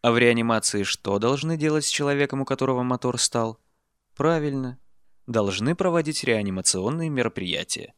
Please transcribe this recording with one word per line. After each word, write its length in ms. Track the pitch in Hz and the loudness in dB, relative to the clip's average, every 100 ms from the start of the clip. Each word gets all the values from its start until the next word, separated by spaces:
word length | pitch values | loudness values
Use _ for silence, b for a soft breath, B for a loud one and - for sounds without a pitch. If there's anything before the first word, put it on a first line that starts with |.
А 80 | 120 | 4
в 60 | 117 | 6
реанимации 640 | 120 117 117 113 - 104 | 6 4 2 0 0 -2
что 340 | 98 - - 101 | -2 -4 -2 0
должны 400 | 113 139 156 165 | 2 0 -2 -2
делать 280 | 151 151 147 | 0 0 0
с 40 | |
человеком, 520 | - 143 143 143 139 | -2 0 0 0 -2
у 40 | 131 | -4
которого 380 | 131 131 127 | -2 0 0
мотор 360 | 123 123 127 120 | 0 -2 -2 0
стал? 400 | - 120 113 110 _ _ _ _ _ - | 0 0 -2 -6 _ _ _ _ _ 0
Правильно. 640 | 147 165 147 139 127 127 - - - - - | 2 2 0 -4 -6 -10 -20 -20 -20 -20 -2
Должны 480 | 113 101 92 117 175 | 0 2 0 -2 2
проводить 480 | 185 170 151 151 | 2 2 0 -4
реанимационные 880 | 135 110 101 95 - 92 101 160 160 | 0 0 0 -2 -2 0 -2 -2 -2
мероприятия. 840 | 135 117 - 90 76 - - - | -2 -2 -2 -4 -4 -4 -8 -10